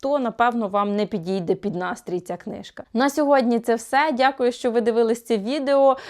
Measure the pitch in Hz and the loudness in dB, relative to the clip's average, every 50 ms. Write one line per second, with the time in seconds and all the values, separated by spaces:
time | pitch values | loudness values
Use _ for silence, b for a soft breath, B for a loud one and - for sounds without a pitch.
0 | - 277 294 285 247 226 - - 233 240 240 240 220 190 196 202 208 208 202 208 | -4 -2 0 0 -2 -2 0 0 0 2 2 0 -2 -2 0 0 0 0 0 -2
1 | 214 202 220 185 160 180 190 196 175 170 190 190 - 202 170 175 180 180 175 - | -2 -2 -4 -6 -4 -4 -4 -4 0 -2 -2 -2 -2 -6 -4 -4 -4 -6 -8 -8
2 | - - 180 180 180 - 175 175 - 214 - - - - - - - _ - 226 | -8 -8 -6 -6 -6 -6 -10 -10 -10 -12 -12 -12 -14 -16 -16 -18 -12 _ -2 0
3 | 269 277 277 311 294 277 285 269 233 240 233 233 233 247 226 226 - - - 269 | 0 0 2 0 2 4 4 4 4 2 0 0 0 0 -2 -2 -2 -2 0 0
4 | 302 320 262 233 262 269 269 - 247 247 240 - - 247 220 240 214 233 220 233 | 0 2 2 2 2 2 2 0 -2 -2 -2 -2 -2 -2 0 0 0 2 2 2
5 | 233 220 233 233 - - 233 202 190 233 285 311 269 277 277 277 269 269 254 262 | 2 2 0 -2 -2 -2 -2 -2 -2 -2 -4 -2 0 2 4 4 6 4 4 2
6 | B | B